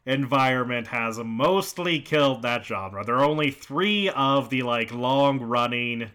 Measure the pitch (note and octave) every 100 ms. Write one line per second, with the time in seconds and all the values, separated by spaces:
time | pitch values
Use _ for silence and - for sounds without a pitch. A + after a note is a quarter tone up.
0 | - C3+ C3+ C#3 C3 B2+ B2 B2 A2+ A#2+
1 | A#2 A2+ A2+ A2+ D3+ F#3+ F#3 - F3 D#3+
2 | - D3+ C#3+ A#2+ A#2+ A#2+ A#2 G#2 F#2+ G2
3 | G2+ B2 C#3+ D#3 D3+ C3+ - C#3 G3 G#3
4 | F#3+ C#3 C3+ C#3 C3 B2+ B2 A#2 A2+ A#2+
5 | B2 C#3 C#3 C#3 A#2 A#2+ A#2+ A#2+ A#2+ A#2
6 | A2+